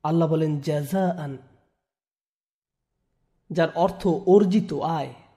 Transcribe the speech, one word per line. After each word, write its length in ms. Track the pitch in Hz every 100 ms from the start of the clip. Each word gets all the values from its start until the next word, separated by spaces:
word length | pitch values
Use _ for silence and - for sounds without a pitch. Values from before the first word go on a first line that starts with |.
আল্লাহ 260 | 151 165 160
বলেন, 320 | 156 156 147
"জাযাআন", 760 | 147 147 139 190 180 170 143 131 - _ _ _ _ _ _ _ _ _ _ _ _ _ _ _ _ _ _ _ _
যার 180 | 180 160
অর্থ 320 | 165 180 180 190 156 -
অর্জিত 480 | 202 196 202 -
আয়। 400 | 143 160 160 135 123 _